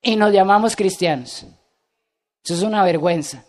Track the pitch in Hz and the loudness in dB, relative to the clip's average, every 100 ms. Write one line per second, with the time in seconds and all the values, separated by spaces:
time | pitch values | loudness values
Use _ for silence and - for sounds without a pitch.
0 | 247 220 208 202 196 202 226 - 190 180 | 0 2 2 4 4 2 2 -2 -4 -2
1 | 175 143 123 - - _ _ _ _ _ | -4 -4 -8 -18 -20 _ _ _ _ _
2 | _ _ _ _ - 170 208 214 185 160 | _ _ _ _ -8 -4 -2 2 2 2
3 | 170 170 147 131 | 0 -2 -6 -14